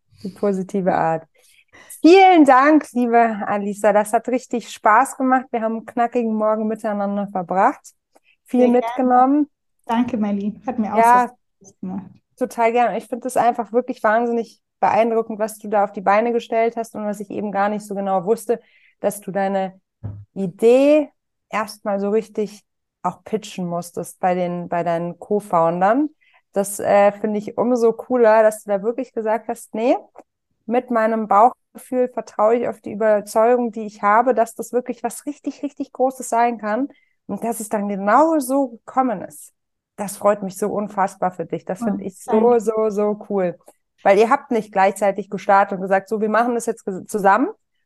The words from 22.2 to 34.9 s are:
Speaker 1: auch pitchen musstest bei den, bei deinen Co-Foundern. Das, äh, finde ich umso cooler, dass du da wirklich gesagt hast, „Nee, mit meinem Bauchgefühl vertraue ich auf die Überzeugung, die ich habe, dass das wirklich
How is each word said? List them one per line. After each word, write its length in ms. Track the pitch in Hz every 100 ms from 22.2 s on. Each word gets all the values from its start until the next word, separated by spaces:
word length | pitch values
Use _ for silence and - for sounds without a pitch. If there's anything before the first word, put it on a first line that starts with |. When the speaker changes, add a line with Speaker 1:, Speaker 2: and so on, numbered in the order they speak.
| 214 - 202 208 _ _ _ _
Speaker 1:
auch 200 | 180 175
pitchen 440 | - 214 - - 175
musstest 520 | 175 170 - 170 -
bei 160 | 185 180
den, 340 | 180 175 175
bei 140 | 175
deinen 340 | 170 170 175 170
Co-Foundern. 880 | - 208 208 175 165 175 190 254 302 _ _ _ _
Das, 260 | 196 196 -
äh, 320 | - 202 202
finde 240 | 208 220 208
ich 180 | 214 -
umso 360 | 233 247 226
cooler, 500 | 226 - 254 220 220
dass 200 | 214 214
du 60 | -
da 120 | 202
wirklich 300 | 214 233 254
gesagt 340 | 233 214 220 220
hast, 260 | 233 -
„Nee, 220 | 214 240 381 - - - _ _ _ -
mit 260 | 240 247
meinem 360 | 226 220 226 214
Bauchgefühl 840 | 202 240 - _ - - 254 247
vertraue 460 | 233 214 - 214 240
ich 120 | -
auf 140 | 202
die 100 | 226
Überzeugung, 800 | 208 220 208 208 226 226 247 240
die 140 | 220 214
ich 160 | -
habe, 320 | 202 214 247
dass 200 | 220 226 -
das 180 | 233
wirklich 280 | 247 247